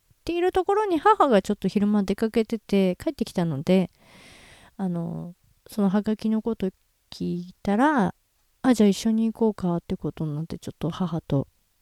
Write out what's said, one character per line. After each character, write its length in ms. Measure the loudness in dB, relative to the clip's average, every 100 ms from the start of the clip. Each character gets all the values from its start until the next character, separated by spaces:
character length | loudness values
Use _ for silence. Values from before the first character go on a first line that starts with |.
| _ _
て 140 | -6 -2
い 40 |
る 100 | 0
と 120 | 0
こ 120 | 0 0
ろ 100 | 0
に、 120 | 2
母 300 | 4 4 4
が 140 | 4
ち 100 | 2
ょ 20 |
っ 20 | -2
と 100 | -2
昼 200 | 0 2
間 160 | 2
出 120 | 0 -2
か 140 | -2
け 160 | -2 -2
て 140 | -6
て 380 | -2 2 2 0
帰 60 | -6
っ 40 |
て 120 | -6 -4
き 80 |
た 120 | -2 -2
の 160 | -2
で、 300 | 2 2 2 _ _ -20 -20 -20 -20 -20 -20 -8
あ 100 | -6
の、 460 | -4 -6 -8 -12 -16 _ _ -10
そ 140 | -2
の 80 | 0
は 120 | 2
が 140 | 0 -2
き 140 | -2
の 120 | -2
こ 140 | -2 -4
と 120 | -4 -6 _ _ _
聞 140 | -8 -6
い 300 | -6 -8 -8
た 140 | -2 2
ら、 400 | 2 2 0 -2 _ _ _ _
あ、 120 | 2
じ 100 | 4
ゃ 20 | 4
あ 40 |
一 40 | 4
緒 160 | 0
に 200 | 0 0
行 60 | 0
こ 120 | -2
う 40 |
か 220 | 0 -2 -4
っ 40 |
て 140 | -4 -6
こ 160 | -6
と 140 | -6 -6
に 100 | -6
な 60 |
っ 40 | -8
て、 120 | -10
ち 100 | -12
ょ 20 |
っ 20 | -6
と 100 | -6
母 320 | -4 -4 -4
と 260 | -2 -2 -2 _ _ _